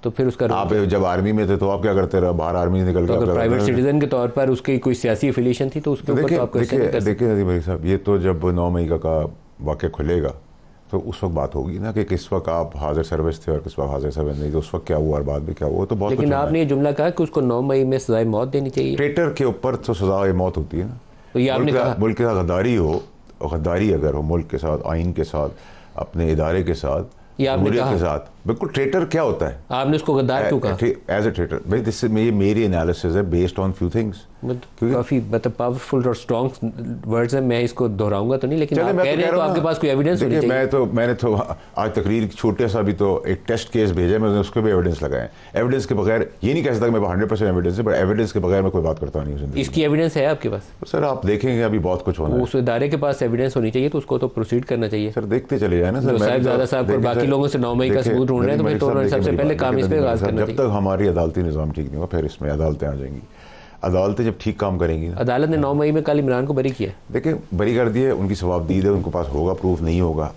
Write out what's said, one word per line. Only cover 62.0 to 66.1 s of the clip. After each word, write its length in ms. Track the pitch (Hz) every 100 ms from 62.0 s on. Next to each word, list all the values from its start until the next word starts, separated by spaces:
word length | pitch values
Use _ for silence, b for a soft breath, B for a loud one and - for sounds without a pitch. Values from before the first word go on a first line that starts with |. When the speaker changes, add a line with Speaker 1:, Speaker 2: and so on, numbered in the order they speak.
| 85 87
Speaker 2:
फिर 80 | 76
इसमें 240 | - 71
अदालतें 360 | 73 80 76 73
आ 80 |
जाएंगी। 260 | 69 67 69 - B B B B B
अदालतें 420 | - 92 95 104
जब 100 | 113 98
ठीक 200 | - 104
काम 180 | 101 92
करेंगी 300 | 82 80 80
ना, 80 | 87
Speaker 1:
अदालत 320 | 120 123 156
ने 80 | 160
नौ 180 | 139
मई 180 | 143 151
में 100 | 156
कल 160 | 156